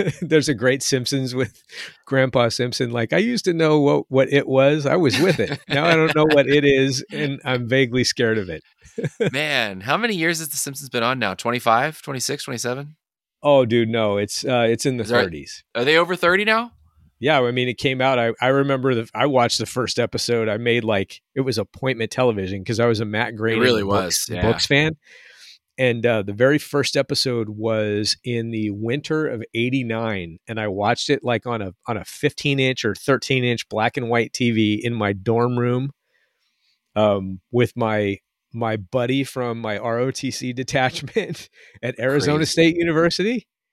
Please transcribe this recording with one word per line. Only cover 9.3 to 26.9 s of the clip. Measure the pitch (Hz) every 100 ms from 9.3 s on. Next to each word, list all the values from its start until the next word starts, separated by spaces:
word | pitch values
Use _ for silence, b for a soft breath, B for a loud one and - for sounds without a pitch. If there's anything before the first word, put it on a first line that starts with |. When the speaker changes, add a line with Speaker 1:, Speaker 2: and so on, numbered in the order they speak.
Speaker 2:
Man, | 127 151 135 110 95
how | 110 170
many | 233 190
years | 165 165
has | 151
The | -
Simpsons | 147 135 139
been | 123
on | 117 131
now? | 104
Twenty-five, | 92 117 120 117 113 147 156
twenty-six, | - 131 - 143
twenty-seven? | - 120 120 127 147 156 _ _ _ _
Speaker 1:
Oh, | 147 139 120
dude, | 120 113
no. | 117 107 101
It's, | 104 -
uh, | 135 123 117
it's | 117 143
in | 127
the |
Speaker 2:
Is | 104
there | 120
Speaker 1:
thirties. | 98 76 - - _ 117
Speaker 2:
Are | 127
they | 160
over | 175 175
thirty | 175 185 208
now? | 220 233 _ _ _ _ -
Speaker 1:
Yeah, | 127 147
I | 123
mean, | 123 123
it | -
came | 139 131
out. | 131 127
I, | 117 113
I | 127
remember | 139 139 131 131
the, | 120 113
I | 107 139
watched | 131 120 -
the | 110
first | 131 113 -
episode. | 117 120 - 117 110
I | 104
made, | 120 117
like, | 110 101 98 - _
it | 135
was | 131 110
appointment | 98 - 131 117 110
television | - 127 104 95 98 92
'cause | 113
I | 120
was | 110
a | 107
Matt | 107 117 110
Groening | 113 113
Speaker 2:
It |
really | 127 113
Speaker 1:
books, | 98 101 90 - -
Speaker 2:
was, | 87
yeah. |
Speaker 1:
books | 104 113 -
fan. | 143 156 160 B B B B B B _ -
And, | 127 117 120
uh, | 110
the | 101
very | 101 131 147
first | - 143 131